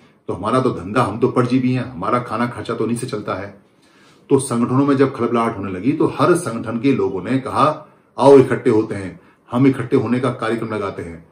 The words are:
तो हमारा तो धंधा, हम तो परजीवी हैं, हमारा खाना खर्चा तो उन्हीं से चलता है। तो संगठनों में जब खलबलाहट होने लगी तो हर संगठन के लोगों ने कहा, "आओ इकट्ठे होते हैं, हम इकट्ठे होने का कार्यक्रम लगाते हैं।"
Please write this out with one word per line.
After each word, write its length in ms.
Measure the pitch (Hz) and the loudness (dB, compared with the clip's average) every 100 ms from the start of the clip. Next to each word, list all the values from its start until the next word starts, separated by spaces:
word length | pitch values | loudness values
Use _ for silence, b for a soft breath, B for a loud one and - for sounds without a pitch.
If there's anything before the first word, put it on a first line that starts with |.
| b b - | b b -10
तो 60 | |
हमारा 260 | 87 101 127 | -6 -2 0
तो 100 | 127 | 0
धंधा, 320 | 87 87 113 | -2 -4 -2
हम 160 | 120 113 | -2 0
तो 100 | 123 | -2
परजीवी 440 | 127 123 131 127 | -2 -2 0 0
हैं, 200 | 127 - | -2 -4
हमारा 260 | 82 98 120 | -8 -4 -4
खाना 280 | 120 110 120 | -2 -4 -4
खर्चा 280 | 101 92 | -6 -8
तो 100 | 113 | -4
उन्हीं 140 | 110 117 | -4 -4
से 80 | 123 | -6
चलता 280 | 107 104 | -8 -6
है। 280 | 95 101 - _ _ b b b b - | -8 -10 -16 _ _ b b b b 0
तो 80 | 135 | 0
संगठनों 480 | - 117 120 127 143 | 0 -2 0 2 2
में 100 | 131 | 4
जब 180 | 131 | 2
खलबलाहट 440 | - 113 117 117 104 | 0 -2 0 0 -4
होने 140 | 98 | -6
लगी 200 | 92 117 | -4 -2
तो 140 | 156 147 | 0 0
हर 280 | - 156 | 2 2
संगठन 460 | 170 - 117 110 113 | 2 0 -6 -6 -2
के 140 | 139 | 0
लोगों 280 | 113 95 92 | 2 0 -4
ने 160 | 98 131 | -4 -4
कहा, 540 | 123 101 147 151 b b b - | -2 0 0 0 b b b 2
"आओ 200 | 131 139 | 8 10
इकट्ठे 320 | 127 117 131 | 8 2 2
होते 240 | 110 110 | 2 0
हैं, 260 | 101 92 87 b b _ | -4 -8 -12 b b _
हम 160 | 123 139 | 2 2
इकट्ठे 300 | 131 127 135 | 2 0 0
होने 240 | 110 123 | 0 0
का 100 | 131 | -2
कार्यक्रम 440 | - 110 113 110 | -4 -4 -4 -4
लगाते 280 | 107 98 95 | -6 -6 -8
हैं।" 260 | 85 82 - | -12 -14 -20